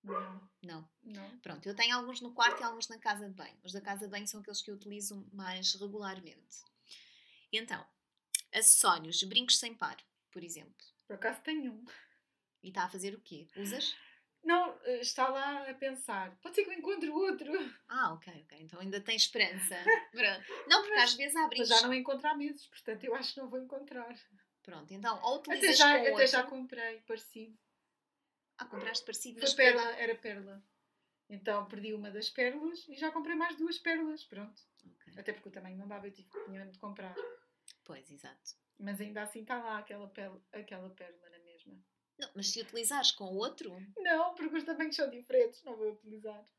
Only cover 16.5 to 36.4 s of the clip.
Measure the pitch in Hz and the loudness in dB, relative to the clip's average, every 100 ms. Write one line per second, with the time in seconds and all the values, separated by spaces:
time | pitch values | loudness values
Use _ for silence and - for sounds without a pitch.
16.5 | 349 392 370 311 392 311 302 381 - 294 | 0 0 -2 -2 0 0 2 2 2 -2
17.5 | 349 269 - _ 254 220 160 185 156 160 | -2 -4 -10 _ 0 0 0 -12 -18 -20
18.5 | 147 160 170 190 202 202 220 - 233 190 | -20 -18 -10 -6 -4 -2 2 2 4 2
19.5 | 190 185 180 180 453 - 226 208 190 - | 2 -2 2 6 6 4 2 2 2 -6
20.5 | - - 370 403 427 240 240 277 330 311 | -12 6 6 6 6 6 4 0 2 2
21.5 | 247 220 226 240 254 254 269 302 294 285 | 2 6 8 8 2 0 -2 0 0 -2
22.5 | 285 - - - 220 254 240 254 - 262 | -6 -14 -14 -8 -8 -4 -4 -4 -6 -8
23.5 | 254 254 277 285 254 233 240 - _ _ | -8 -8 -12 -10 -12 -12 -14 -20 _ _
24.5 | _ - 165 151 196 233 - 240 285 302 | _ -18 -16 -14 -6 -4 0 0 -2 -2
25.5 | 349 370 311 294 285 247 214 262 262 262 | 4 6 10 10 8 4 6 6 6 0
26.5 | 262 254 240 226 226 _ 226 - 220 220 | -6 -10 -6 -6 -8 _ -8 -8 -16 -18
27.5 | 220 _ _ _ _ _ _ _ _ _ | -20 _ _ _ _ _ _ _ _ _
28.5 | - 240 208 214 220 - 214 247 240 269 | -18 -14 -8 -4 -4 -4 -6 -6 -2 0
29.5 | 269 254 240 233 233 233 226 226 202 196 | 8 8 8 2 0 -2 -2 -6 -10 -12
30.5 | 196 _ _ _ _ _ _ _ 208 208 | -18 _ _ _ _ _ _ _ -8 -2
31.5 | 208 208 214 214 214 208 202 214 - 247 | 0 -2 -8 -8 -8 -8 -6 -6 0 -2
32.5 | 285 311 339 - 269 311 320 311 330 339 | 0 -6 -8 -14 -6 -4 -4 -4 -2 -2
33.5 | 302 330 330 339 330 311 311 - - 208 | -2 -4 -2 0 0 -2 -6 -12 -14 -14
34.5 | - _ _ - _ - 196 196 208 196 | -18 _ _ -20 _ -20 -10 -8 -8 -12
35.5 | 190 185 190 202 202 202 196 190 415 | -16 -14 -12 -12 -12 -12 -16 -16 -14